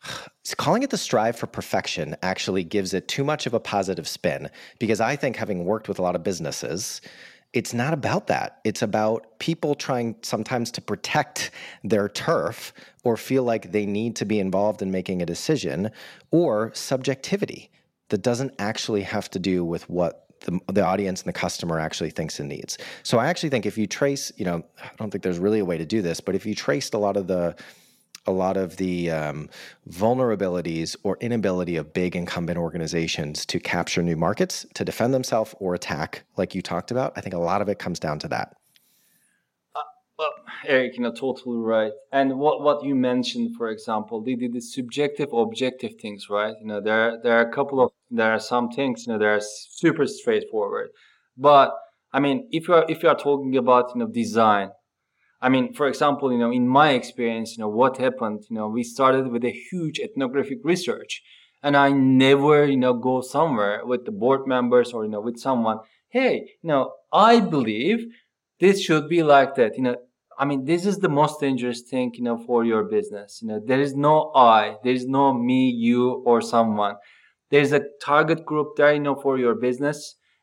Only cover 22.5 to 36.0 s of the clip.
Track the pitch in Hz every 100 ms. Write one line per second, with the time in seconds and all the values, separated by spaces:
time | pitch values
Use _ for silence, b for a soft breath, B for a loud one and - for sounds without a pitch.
22.5 | 69 - - B B - 120 131 180 160
23.5 | 131 104 104 104 - 143 139 - - 92
24.5 | 85 - _ - - 107 98 92 87 95
25.5 | 110 92 82 80 110 87 82 - 95 107
26.5 | 101 - 143 - 117 101 98 92 92 85
27.5 | 78 B B B B B - - 92 92
28.5 | 95 92 - 92 90 85 80 76 73 76
29.5 | B B B - 85 107 127 127 104 95
30.5 | 90 87 82 80 - 101 92 120 117 98
31.5 | 90 87 85 76 - 90 90 82 - 85
32.5 | 87 85 85 80 82 80 - 76 78 -
33.5 | 87 - 90 82 - 87 82 82 - 180
34.5 | - - - 104 - 117 131 123 117 110
35.5 | - 95 90 - 76